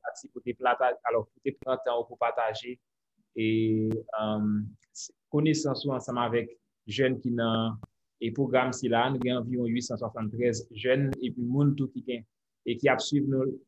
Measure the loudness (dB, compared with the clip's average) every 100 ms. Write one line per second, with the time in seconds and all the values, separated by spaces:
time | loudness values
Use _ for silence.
0 | -10 -12 -14 -12 -8 -2 2 2 2 0
1 | 0 0 -2 _ -8 -6 -4 -2 0 -2
2 | -2 -2 -2 0 -2 -2 -10 -14 _ _
3 | _ _ _ -2 2 2 2 2 0 -2
4 | -4 -4 -2 0 0 0 -2 -10 _ -16
5 | -16 _ _ 0 2 2 0 -2 -2 -4
6 | -4 -2 0 0 -2 -10 _ _ -6 0
7 | 0 2 -2 0 2 2 0 -4 -12 _
8 | _ -6 -4 0 2 4 2 0 2 4
9 | 4 2 0 0 -2 -2 0 -2 -2 -4
10 | -6 -6 -6 0 2 0 -4 -4 2 2
11 | 2 -2 -4 -4 0 4 4 2 -2 -6
12 | -6 -6 -8 _ _ _ -6 2 4 4
13 | 2 0 2 0 0 -4